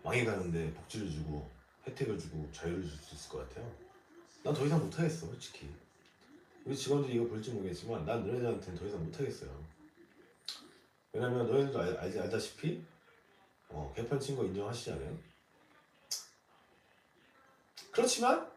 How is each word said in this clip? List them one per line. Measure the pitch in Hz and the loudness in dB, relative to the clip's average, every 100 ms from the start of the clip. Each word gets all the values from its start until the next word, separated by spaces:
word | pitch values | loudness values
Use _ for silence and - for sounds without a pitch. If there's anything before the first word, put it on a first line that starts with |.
망해가는데 | 87 120 117 95 87 82 78 | 2 4 4 2 0 0 0
복지를 | 80 - 110 95 | -4 -8 -4 -4
주고 | 76 78 73 - - - - - | -2 -4 -4 -6 -14 -20 -14 -8
혜택을 | - 117 90 | -2 -2 -2
주고 | 82 80 73 | -4 -8 -8
자유를 | - 85 92 | -6 -4 -2
줄 | 76 73 | -4 -8
수 | - | -14
있을 | 78 - | -14 -10
것 | - 64 | -8 -8
같아요? | - 117 - - - - - - - | -10 -12 -12 -18 -20 -20 -20 -20 -6
난 | - | 0
더 | 143 143 | 2 4
이상 | 156 | 4
못하겠어, | 104 - 165 - 80 | 4 2 2 2 -6
솔직히. | - - - 73 - - _ - - - - - - - | -8 -12 -12 -12 -14 -18 _ -20 -20 -20 -20 -20 -10 -4
우리 | 135 | 0
직원들이 | 135 143 127 | 4 4 6
이거 | 120 117 | 4 2
볼지 | 107 110 | 0 -4
모르겠지만 | 101 95 85 113 113 | -2 -2 -4 -2 -2
난 | - 113 101 | 0 0 2
너네들한테는 | 123 120 101 92 85 | 2 2 0 -2 -6
더 | 104 | -4
이상 | - | -4
못하겠어요. | - - 131 - - 69 78 - - - - - - _ - - - - - _ _ | -4 -2 -4 -4 -8 -10 -14 -16 -20 -20 -20 -20 -20 _ -12 -12 -14 -20 -20 _ _
왜냐면 | 110 123 123 107 | -2 2 4 6
너희들도 | 135 139 117 | 6 4 2
알-, | - - | 0 0
알-, | 95 - | -2 0
알다시피, | - - - - 156 - - - - - _ - - _ - | 0 0 -2 -2 -2 -2 -6 -18 -20 -20 _ -20 -20 _ -12
어, | 85 71 - | -8 -6 -6
개판 | 117 139 | -2 0
친 | 147 131 | 0 0
거 | |
인정하시잖아요. | 95 95 104 120 - - 156 160 - - _ - - - _ _ - - - - _ - - _ _ _ _ _ - - - - _ - - | 0 0 -2 -4 -4 -6 -6 -10 -12 -20 _ -20 -20 -20 _ _ -8 -8 -8 -20 _ -20 -20 _ _ _ _ _ -20 -20 -20 -20 _ -18 -2
그렇지만 | - 247 - 247 330 - | 4 6 8 6 6 2